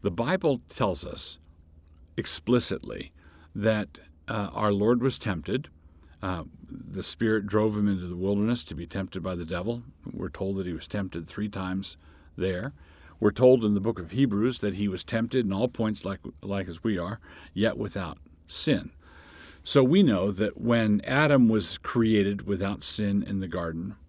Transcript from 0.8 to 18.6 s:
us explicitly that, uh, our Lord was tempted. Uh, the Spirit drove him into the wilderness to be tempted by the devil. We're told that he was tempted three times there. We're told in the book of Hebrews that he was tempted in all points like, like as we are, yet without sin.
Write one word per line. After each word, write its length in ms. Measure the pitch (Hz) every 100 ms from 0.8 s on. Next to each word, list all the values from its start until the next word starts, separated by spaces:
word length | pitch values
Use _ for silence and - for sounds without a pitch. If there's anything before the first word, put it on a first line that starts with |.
| 110 85 -
us 320 | - - - - - - - _ - - -
explicitly 960 | - - - 120 - - - 53 - - - - -
that, 460 | - 107 107 101 - - - -
uh, 220 | 110 101
our 200 | 107 107
Lord 280 | 101 107 123
was 160 | 131 -
tempted. 520 | 120 90 - 123 - - - - - -
Uh, 220 | 95 90 76 - -
the 360 | 85 - 95
Spirit 420 | - - 113 110 101
drove 300 | 107 107 104
him 100 | 104
into 220 | 95 90
the 80 | 87
wilderness 480 | 95 101 107 120
to 100 | -
be 140 | 80 82
tempted 340 | 98 95 95
by 140 | 87 90
the 80 |
devil. 400 | 82 87 95 120 120 - -
We're 160 | - 95
told 280 | - 98 98
that 100 | 90
he 60 |
was 160 | 82 -
tempted 400 | 107 95 90 80
three 200 | - 104
times 480 | 98 92 95 98 - - - -
there. 380 | - 92 90 123 - - - - -
We're 100 | 107
told 320 | - 127 127
in 120 | 110
the 60 | 101
book 180 | 101 113
of 140 | 82
Hebrews 480 | 104 135 101 117 123
that 160 | 104 95
he 120 | 101
was 160 | 92
tempted 400 | - 113 117 131
in 80 | 107
all 160 | 95 123
points 340 | - 110 104
like, 180 | - 95 - -
like 260 | 101 98 90
as 160 | 82
we 140 | 113 98
are, 240 | 85 117 - - -
yet 240 | 92 107 117
without 400 | 107 101 87 71 - - _
sin. 440 | -